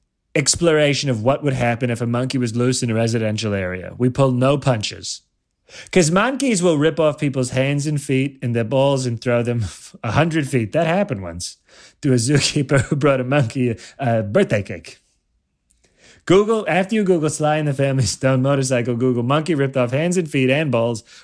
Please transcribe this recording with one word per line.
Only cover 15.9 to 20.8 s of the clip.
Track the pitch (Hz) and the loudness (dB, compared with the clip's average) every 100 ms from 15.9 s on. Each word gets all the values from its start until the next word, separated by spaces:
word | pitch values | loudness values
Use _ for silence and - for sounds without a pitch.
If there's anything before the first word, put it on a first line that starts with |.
| _ - - - | _ -20 -8 2
Google, | 185 214 226 190 | 4 4 0 0
after | 165 196 220 | 0 0 0
you | |
Google | 190 175 151 | 2 2 0
Sly | 147 151 156 | -2 0 0
and | 151 | 0
the | |
Family | 135 139 131 | 0 0 0
Stone | 107 - 131 131 | -2 0 0 2
motorcycle, | 131 139 131 127 120 117 | 2 0 0 0 -2 0
Google | 127 123 | 0 0
monkey | 120 151 156 151 | 0 0 0 -2
ripped | 135 131 | 0 0
off | 120 | -2
hands | 131 170 180 | 0 0 -2
and | 156 | -2
feet | 143 127 | 0 2
and | 139 156 | 2 0
balls | 117 | 0